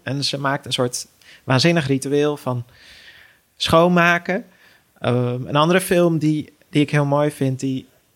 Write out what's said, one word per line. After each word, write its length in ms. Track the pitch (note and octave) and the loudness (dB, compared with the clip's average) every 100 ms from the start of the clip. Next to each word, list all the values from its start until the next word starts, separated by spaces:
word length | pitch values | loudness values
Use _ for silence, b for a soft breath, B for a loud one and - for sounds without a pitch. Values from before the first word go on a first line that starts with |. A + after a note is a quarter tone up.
en 220 | - C#3 | -8 -4
ze 140 | C#3 C#3 | -4 -4
maakt 280 | C#3 C#3 B2 | -4 -4 -4
een 60 | |
soort 340 | B2 B2 - - _ B B | -4 -2 -4 -12 _ B B
waanzinnig 420 | - C3 D#3+ E3+ C3+ | -2 2 2 2 0
ritueel 500 | C3+ C3+ C#3+ D3 D3 | -2 0 0 0 -2
van 280 | C3 B2 A#2+ B B B B B B B _ - | -6 -6 -8 B B B B B B B _ -8
schoonmaken. 880 | - E3 F3 F3 E3+ E3+ F3 F#3 - b b b b _ | 2 4 4 4 4 2 -2 -6 -8 b b b b _
Ehm, 460 | - B2 B2 B2 B2+ | -2 -2 -2 -4 -2
een 100 | C#3+ | 0
andere 240 | D#3 F3+ | 2 2
film 380 | F3+ F3+ F3 D#3+ | 2 2 2 2
die, 340 | D3+ D3+ - _ _ | 0 -2 -6 _ _
die 120 | D3 | 0
ik 80 | C#3 | 0
heel 140 | D3+ | 0
mooi 260 | C#3+ C#3+ D3 | 0 0 0
vind, 300 | - C3+ C3 | 0 -4 -2
die 260 | C3+ C3 - _ _ | -4 -6 -8 _ _